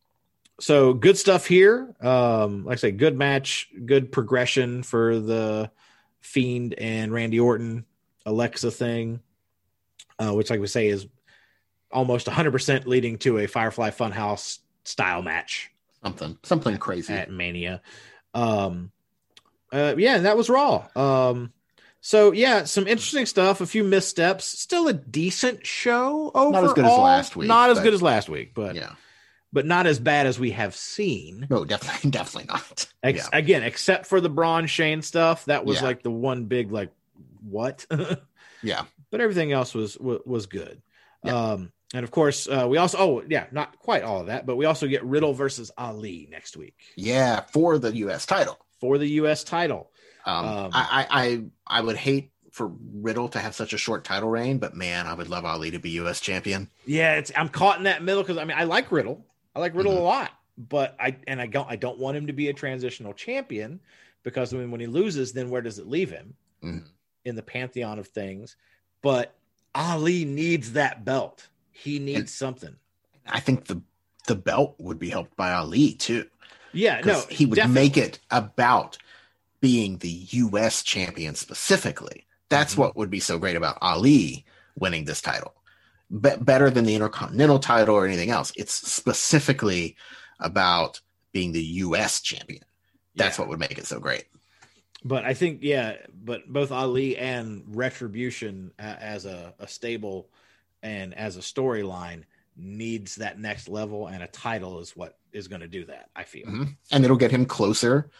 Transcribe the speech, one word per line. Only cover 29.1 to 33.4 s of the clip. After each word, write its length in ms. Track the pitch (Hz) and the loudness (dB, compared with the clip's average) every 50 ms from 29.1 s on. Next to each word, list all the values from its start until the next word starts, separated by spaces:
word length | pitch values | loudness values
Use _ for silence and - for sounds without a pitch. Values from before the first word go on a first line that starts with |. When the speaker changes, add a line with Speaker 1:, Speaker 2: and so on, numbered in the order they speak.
| _ _ _ _ _ _ _ _ | _ _ _ _ _ _ _ _
Speaker 1:
but 140 | - 139 139 | -2 0 2
not 220 | 156 175 180 180 175 | 4 4 4 4 4
as 100 | 151 120 | 2 2
bad 300 | 117 160 147 147 143 131 | 2 2 4 4 4 2
as 100 | 123 113 | 2 0
we 120 | 127 120 | 0 -2
have 240 | 98 98 113 98 92 | -2 -2 -4 -4 -4
seen. 720 | - - - - - 214 196 135 92 - 78 90 104 135 139 | -8 -12 -8 -6 -2 -2 -2 -2 -4 -6 -12 -14 -10 -4 0
Speaker 2:
No, 160 | 135 110 82 | 0 0 0
definitely, 460 | 76 104 - - - - - - 143 | 0 -4 -4 -4 -6 -4 -2 0 0
<laughs> 0 | |
definitely 420 | 143 - 85 - - - - - - | 0 0 -4 -6 -10 -12 -8 -6 -6
not. 320 | - - - - - - - _ _ | -8 -8 -8 -10 -10 -10 -10 _ _
Speaker 1:
Ex-, 260 | - 131 - 87 - - | -2 0 0 0 -2 -2
Speaker 2:
Yeah. 60 | - | 0
Speaker 1:
again, 240 | 151 | 2